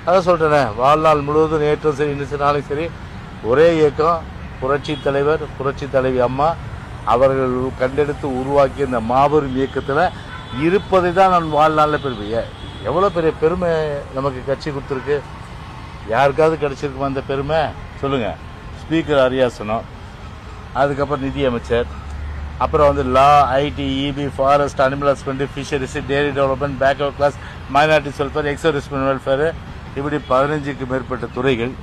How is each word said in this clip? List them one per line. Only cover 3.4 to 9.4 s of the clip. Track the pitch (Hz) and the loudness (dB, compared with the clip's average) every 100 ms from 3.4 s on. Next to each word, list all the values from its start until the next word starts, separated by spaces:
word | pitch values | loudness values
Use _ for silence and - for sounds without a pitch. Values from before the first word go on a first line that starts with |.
| 107 | 2
ஒரே | 131 170 160 | 6 6 6
இயக்கம், | 151 139 156 165 - - - - | 2 4 0 0 -4 -14 -14 -6
புரட்சி | 131 143 151 147 143 | -2 -2 -2 -4 -2
தலைவர், | 139 143 156 147 - | 0 2 0 -4 -6
புரட்சி | 139 135 139 135 | -6 -4 -2 0
தலைவி | 131 127 123 | 2 2 0
அம்மா | 131 151 165 - - - - - | 2 0 0 -8 -12 -12 -6 0
அவர்கள் | 120 135 135 127 127 131 - | 4 4 4 0 0 -2 -2
கண்டெடுத்து | 127 139 143 147 147 127 | -2 0 0 -2 -4 -4
உருவாக்கிய | 131 143 139 123 135 | 2 4 4 2 -2
இந்த | 123 110 | -2 2
மாபெரும் | 123 143 151 | 2 4 4